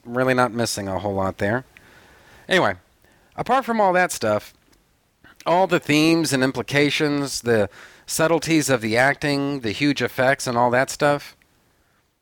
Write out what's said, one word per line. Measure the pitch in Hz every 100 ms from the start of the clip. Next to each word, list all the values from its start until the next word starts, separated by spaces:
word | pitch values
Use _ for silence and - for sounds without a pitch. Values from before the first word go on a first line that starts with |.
really | 120 123 131
not | 127 123
missing | 120 113 - 98
a | 92
whole | 101
lot | 98 95 -
there. | 101 120 - - - - - - - - -
Anyway, | 180 117 92 _ _ _ _ _ -
apart | 143 262 247
from | 226
all | 196
that | 180 180
stuff, | - 107 104 - - _ _ _ _ _ _ - -
all | 160 175 185
the | 170
themes | - 147 160 165 147
and | 135
implications, | 131 127 110 143 147 - 151 143 139 -
the | 120 113 98 - - -
subtleties | - - 160 165 151 165 135
of | 123
the | 110 113
acting, | 135 143 151 139 139 143
the | 113
huge | 95 143 135
effects | 120 - 131 135 131
and | 120
all | 123
that | 123 135
stuff, | - 147 143 - - _ _ _ _ _ _ _ _